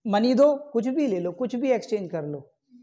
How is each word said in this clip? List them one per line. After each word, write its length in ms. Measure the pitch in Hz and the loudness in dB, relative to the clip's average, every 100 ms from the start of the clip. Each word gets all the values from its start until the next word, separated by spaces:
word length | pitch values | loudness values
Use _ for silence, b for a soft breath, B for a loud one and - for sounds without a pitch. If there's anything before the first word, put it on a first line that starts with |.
| 226 | -2
मनी 260 | 202 233 | 2 4
दो, 220 | 247 294 277 | 6 4 4
कुछ 320 | - 226 233 | -2 -4 -2
भी 200 | 269 285 | 0 0
ले 120 | 185 | 0
लो, 120 | 175 | -4
कुछ 240 | 175 254 247 | -4 -4 -2
भी 160 | 269 | 0
एक्सचेंज 400 | 233 - 214 180 | -2 -2 -6 -4
कर 120 | 170 | -6
लो। 280 | 147 143 - _ _ 247 | -6 -8 -12 _ _ -20